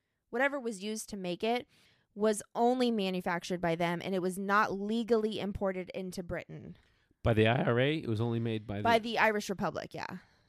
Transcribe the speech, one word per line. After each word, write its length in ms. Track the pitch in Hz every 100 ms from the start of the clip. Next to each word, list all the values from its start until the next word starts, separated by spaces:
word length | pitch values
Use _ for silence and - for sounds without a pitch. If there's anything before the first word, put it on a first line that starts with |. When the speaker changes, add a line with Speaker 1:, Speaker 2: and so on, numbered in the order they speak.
| _ _ -
Speaker 1:
whatever 280 | 233 277 285
was 240 | 233 196
used 280 | 208 220 -
to 80 | 202
make 260 | 180 180
it, 220 | 220 247 - _ _ _ _
was 280 | 202 214 208 -
only 360 | - 233 254 247
manufactured 720 | 226 190 180 190 175 - 180
by 140 | 175 165
them, 240 | 170 175
and 120 | -
it 80 | 190
was 160 | 180 180
not 340 | 196 202 220 196
legally 580 | 208 226 214 226 220 202
imported 520 | 185 202 196 185 175
into 280 | - 185 185
Britain. 560 | 175 170 - 156 147 - _ _ _ _
Speaker 2:
By 120 | 123
the 120 | 107 110
I 160 | 123
R 160 | - 117
A? 180 | 135 156
It 100 | -
was 120 | 107
only 180 | 117 117
made 260 | 117 110 107
by 140 | 101
Speaker 1:
By 180 | 226 233
Speaker 2:
the 120 | 233
Speaker 1:
the 60 | 202
Irish 320 | 214 208 202
Republic, 400 | 185 180 - -
yeah. 140 | 156 - 180 _ _